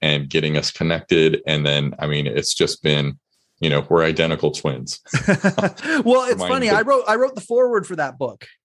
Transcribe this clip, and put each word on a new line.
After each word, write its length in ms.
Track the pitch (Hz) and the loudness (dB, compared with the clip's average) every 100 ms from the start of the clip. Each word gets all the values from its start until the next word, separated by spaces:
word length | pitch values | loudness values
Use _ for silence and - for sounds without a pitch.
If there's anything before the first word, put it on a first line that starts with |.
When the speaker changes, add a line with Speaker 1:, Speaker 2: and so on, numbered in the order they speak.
Speaker 1:
and 280 | 78 73 69 | 0 0 0
getting 280 | 80 76 76 | -2 0 0
us 140 | - | -2
connected. 720 | - 82 80 - 85 80 - - | -2 -2 -2 2 4 4 2 -2
And 180 | 76 73 | 0 0
then, 300 | 71 71 - | 0 -2 -4
I 80 | 73 | -4
mean, 200 | 73 71 | -2 -2
it's 260 | 65 - | -4 -4
just 280 | - 80 - | -2 -2 0
been, 380 | 78 73 71 - _ _ _ - | 0 0 -2 -6 _ _ _ -4
you 100 | 80 | 0
know, 160 | 71 - | 0 2
we're 140 | 85 | 2
identical 480 | 80 80 82 78 76 | 2 2 0 0 -2
twins. 480 | - 76 64 64 - - 139 - | -2 -6 -6 -10 -14 -6 -4 0
<laughs> 0 | 190 196 - 196 - 302 311 | 0 0 0 -4 -6 -4 0
Speaker 2:
Well, 200 | 233 254 | 2 2
it's 100 | 247 | 2
Speaker 1:
Remind 180 | 196 180 | -2 -2
Speaker 2:
funny. 160 | 262 226 | 0 2
Speaker 1:
them. 100 | 208 | 2
Speaker 2:
I 40 | |
wrote, 220 | 226 262 214 | 2 2 2
I 80 | 226 | 0
wrote 200 | 262 233 | 0 -2
the 60 | |
foreword 440 | - 240 247 214 170 | -2 2 2 0 -2
for 100 | 160 | -4
that 220 | 135 127 | -6 -4
book. 300 | 123 98 - _ | -8 -8 -20 _